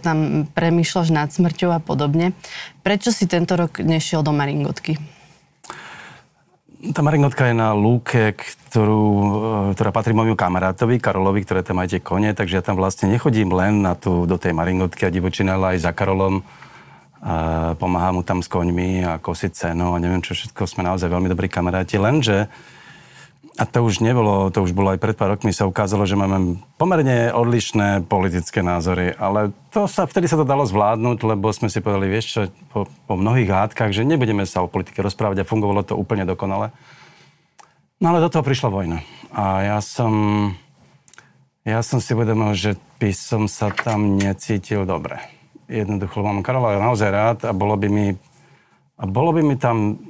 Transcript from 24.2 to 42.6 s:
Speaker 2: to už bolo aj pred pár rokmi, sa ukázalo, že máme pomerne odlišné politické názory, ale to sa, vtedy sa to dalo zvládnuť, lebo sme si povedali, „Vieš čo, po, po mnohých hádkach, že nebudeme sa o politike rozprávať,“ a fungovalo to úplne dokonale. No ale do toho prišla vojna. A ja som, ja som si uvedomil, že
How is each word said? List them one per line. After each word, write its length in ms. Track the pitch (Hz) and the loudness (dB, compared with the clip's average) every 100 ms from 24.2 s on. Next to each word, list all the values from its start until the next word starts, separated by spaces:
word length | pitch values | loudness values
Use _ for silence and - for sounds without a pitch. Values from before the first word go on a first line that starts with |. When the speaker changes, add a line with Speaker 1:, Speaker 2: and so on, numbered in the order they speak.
| 107 98 95 95 | 4 2 2 2
Speaker 2:
to 80 | |
už 80 | 90 | 0
bolo 240 | 90 98 95 | 2 2 2
aj 80 | |
pred 160 | 107 107 | -2 0
pár 160 | 98 101 | 0 0
rokmi, 160 | 107 | 0
sa 160 | 90 98 | 0 0
ukázalo, 400 | 90 101 101 98 | 0 0 0 2
že 80 | 101 | 2
máme 480 | 98 98 90 90 - _ | 2 2 0 -2 -8 _
pomerne 560 | 170 170 135 120 117 120 | 0 2 2 2 2 2
odlišné 720 | 117 120 - 107 101 98 85 | 2 2 0 0 2 2 0
politické 560 | 101 92 87 85 - | 0 2 0 -2 -2
názory, 480 | 90 87 85 90 90 - | 0 0 0 0 -2 -2
ale 320 | 98 104 104 - - 214 | -2 0 -2 -4 -6 -2
to 80 | |
sa, 240 | 202 - 175 | 0 0 0
vtedy 240 | 196 170 | 0 0
sa 80 | 156 | 2
to 80 | 139 | 2
dalo 160 | 139 | 2
zvládnuť, 560 | 131 101 104 110 120 117 110 | 2 2 2 2 0 0 0
lebo 240 | 104 110 | 0 -2
sme 160 | 107 107 | -2 -2
si 160 | 107 | -2
povedali, 240 | 107 101 98 | -2 0 0
„Vieš 180 | 107 - | -2 -2
čo, 100 | 117 95 - - | -4 -4 -6 -8
po, 160 | 107 98 | -6 -6
po 320 | - - 92 | -8 -6 -2
mnohých 320 | 104 127 98 | 2 2 2
hádkach, 400 | 95 104 - 110 | 2 0 0 -2
že 160 | 98 127 | 0 0
nebudeme 400 | 160 117 101 95 | 2 2 0 -2
sa 160 | 90 | -2
o 80 | 87 | -2
politike 320 | - 90 - | -4 -6 -4
rozprávať,“ 400 | 98 - 107 98 | -4 -2 -2 -2
a 60 | 95 | -2
fungovalo 340 | 110 104 101 | 0 0 0
to 160 | 95 104 | -2 -4
úplne 240 | 95 104 | -2 -2
dokonale. 480 | 92 92 98 98 107 - - - - - - _ _ - - _ _ _ | -2 -4 -4 -4 -6 -8 -20 -20 -20 -20 -20 _ _ -20 -20 _ _ _
No 160 | 170 175 | 2 4
ale 80 | |
do 80 | 165 | 4
toho 160 | 160 135 | 2 0
prišla 240 | 131 123 | 0 0
vojna. 320 | 98 85 80 - - - - | -2 -4 -6 -8 -20 -12 -4
A 400 | 98 95 101 107 | -2 0 0 -2
ja 40 | |
som, 300 | - - 117 107 107 104 104 90 - _ _ _ _ - - _ _ _ 110 | -4 -2 0 2 2 2 0 -4 -12 _ _ _ _ -20 -20 _ _ _ -4
ja 160 | 113 | -2
som 160 | 117 127 | 0 -2
si 160 | - 113 | 0 0
uvedomil, 400 | 110 110 107 | 2 2 0
že 240 | 98 | 0